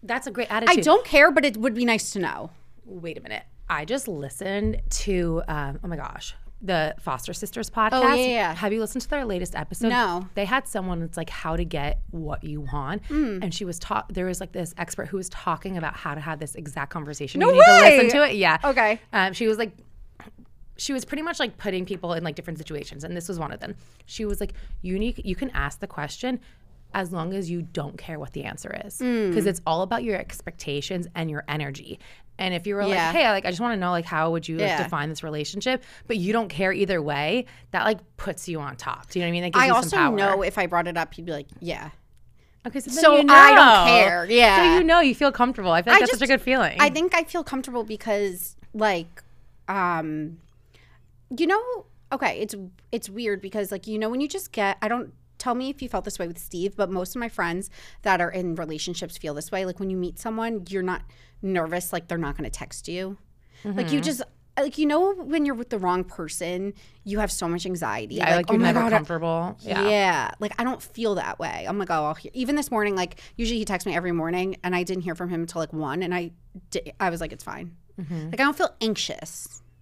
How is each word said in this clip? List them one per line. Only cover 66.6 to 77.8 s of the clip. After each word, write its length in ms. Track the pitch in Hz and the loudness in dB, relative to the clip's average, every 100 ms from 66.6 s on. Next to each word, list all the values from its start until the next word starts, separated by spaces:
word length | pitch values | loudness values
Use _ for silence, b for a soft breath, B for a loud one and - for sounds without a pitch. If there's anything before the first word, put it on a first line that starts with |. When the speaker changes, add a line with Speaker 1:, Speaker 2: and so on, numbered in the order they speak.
| 196 202 b b | -6 -10 b b
Speaker 2:
you 140 | - 208 | -6 -2
have 120 | 202 | -2
so 160 | - 175 | -2 -4
much 180 | 175 185 | -4 -4
anxiety. 480 | 180 147 104 110 | -4 -4 -6 -6
Speaker 1:
Yeah, 100 | 123 156 | 0 4
Speaker 2:
Like, 100 | 165 | 4
Speaker 1:
like, 100 | 175 | 4
Speaker 2:
"Oh 40 | |
Speaker 1:
you're 60 | 220 | 4
Speaker 2:
my 60 | 233 | 4
Speaker 1:
never 120 | 233 | 4
Speaker 2:
God, 120 | 233 | 4
I-" 40 | 220 | 2
Speaker 1:
comfortable. 600 | 151 170 165 165 175 - | 0 -4 -2 -2 -4 -8
Yeah. 280 | - - 403 | -4 0 2
Speaker 2:
Yeah. 420 | 415 190 180 113 - | 4 2 2 -2 -6
Like, 120 | 208 - | -8 -4
I 60 | |
don't 160 | 240 262 | -4 -4
feel 340 | - - 226 185 | -12 -4 -2 -2
that 220 | - - | -4 -6
way. 280 | 165 80 90 | -8 -8 -6
I'm 100 | 202 | -6
like, 120 | 185 | -2
"Oh, 140 | 165 151 | -2 -2
I'll 80 | |
hear." 160 | 156 - | -6 -10
Even 240 | - 247 294 | -8 -2 -2
this 140 | 285 | -2
morning, 260 | 226 208 190 | -2 0 0
like, 240 | 175 - B - | -4 -6 B -6
usually 220 | 226 233 | -4 -4
he 60 | 214 | -2
texts 200 | 185 - | -4 -2
me 80 | |
every 180 | 165 180 | -4 -2
morning, 440 | 170 160 180 185 185 | -2 -2 -2 -4 -6
and 100 | 180 | -4
I 100 | 180 | -4
didn't 180 | 180 185 | -2 -4
hear 120 | 175 165 | -6 -8
from 120 | 175 | -6
him 140 | 175 | -6
until, 180 | 170 170 | -6 -6
like, 120 | 160 | -6
one, 280 | 160 151 143 | -6 -6 -4
and 120 | 180 | -4
I 160 | 180 170 - - 185 - | -4 -6 -12 -20 -20 -10
di-, 220 | 180 165 - | -8 -8 -4
I 100 | 190 | -4
was 100 | 170 | -4
like, 120 | 165 | -10
"It's 120 | - | -12
fine." 280 | - - 170 170 | -14 -14 -14 -18